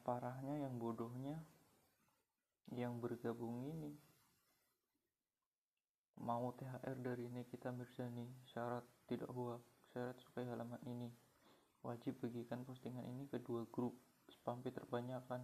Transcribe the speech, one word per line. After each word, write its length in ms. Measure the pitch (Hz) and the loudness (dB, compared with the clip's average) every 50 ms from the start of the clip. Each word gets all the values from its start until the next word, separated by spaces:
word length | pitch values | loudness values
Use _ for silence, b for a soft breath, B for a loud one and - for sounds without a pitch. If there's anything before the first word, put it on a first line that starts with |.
| - | 4
parahnya, 600 | - 123 120 123 123 127 131 135 135 147 151 143 135 | 4 4 4 4 0 0 0 0 0 2 2 2 2
yang 100 | 127 120 | 2 2
bodohnya, 640 | 113 117 113 113 117 117 120 127 135 139 151 160 160 - - - - - - - - _ _ _ _ _ _ _ _ _ _ _ _ _ _ _ _ - 131 | 2 2 2 2 0 -2 -2 -2 -2 -2 -2 -2 -4 -8 -12 -20 -20 -20 -20 -20 -20 _ _ _ _ _ _ _ _ _ _ _ _ _ _ _ _ -4 -2
yang 260 | 120 123 120 120 120 | 0 0 2 2 2
bergabung 640 | 120 117 120 113 - 120 113 120 120 113 117 120 127 | 0 0 0 2 2 2 2 2 0 0 0 0 -2
ini 320 | 143 160 160 151 147 151 - - - - - - - _ _ _ _ _ _ _ _ _ _ _ _ _ _ _ _ _ _ _ _ _ _ _ _ _ _ _ _ _ _ _ _ _ _ _ _ _ - 120 | -2 -2 -2 -4 -4 -6 -8 -12 -20 -20 -20 -20 -20 _ _ _ _ _ _ _ _ _ _ _ _ _ _ _ _ _ _ _ _ _ _ _ _ _ _ _ _ _ _ _ _ _ _ _ _ _ -2 0
mau 300 | 117 117 120 123 123 120 | 2 4 4 4 2 0
T 100 | - 131 | -2 -4
H 140 | 131 127 123 - | -4 -4 -4 -2
R 120 | 135 135 127 | -2 -2 0
dari 240 | 123 127 123 123 120 | 2 2 2 2 0
Nikita 480 | 123 123 123 120 - - 120 - 127 123 | 0 -2 -2 -4 -4 -4 -2 -2 0 0
Mirzani, 560 | 123 123 - - - 123 120 120 120 120 123 127 - - - - | 0 -2 -4 -2 -2 -2 0 0 -2 -2 -4 -6 -10 -12 -6 -2
syarat 320 | 120 117 120 123 120 117 - - - - - | 0 2 4 2 2 0 -4 -10 -10 -2 0
tidak 240 | 123 120 - - 123 | 2 2 2 0 0
hoax, 320 | 123 123 120 117 120 - - - - - - | 0 0 0 0 -2 -6 -10 -20 -20 -14 -6
syarat 240 | - 127 123 123 123 - | -2 0 0 0 -2 -4
sukai 240 | - - - 123 123 | -10 -6 -2 0 0
halaman 340 | 123 117 113 117 117 123 120 - | 2 2 0 0 -2 -4 -4 -4
ini, 240 | 127 120 120 123 120 120 - - - - B B B B B B B B B | -2 -2 -2 -2 -4 -4 -8 -16 -20 -20 B B B B B B B B B
wajib 400 | - 127 120 117 - 139 123 - | -4 -4 -2 0 0 0 0 2
bagikan 400 | - 120 117 120 117 - 123 123 127 | 2 0 0 0 -2 0 -2 -2 -2
postingan 400 | 131 127 127 - 120 123 123 117 120 | -2 -6 -6 -4 -4 -2 -2 -2 -2
ini 160 | 123 131 139 139 | -2 -2 -2 0
ke 140 | - 123 | -2 0
dua 240 | 120 - 117 117 113 113 - | 0 2 2 2 0 0 2
grup 240 | - 123 120 117 - - - - - - - | 4 4 4 2 0 -10 -20 -20 -20 -20 -20
spam 320 | - - - - 120 123 | -20 -4 0 0 0 2
terbanyak, 580 | 127 127 120 - - - 120 120 120 123 131 123 123 | 0 -2 -2 -2 0 2 2 2 2 2 0 -2 -2
akan 160 | - 123 123 | 0 -2 -2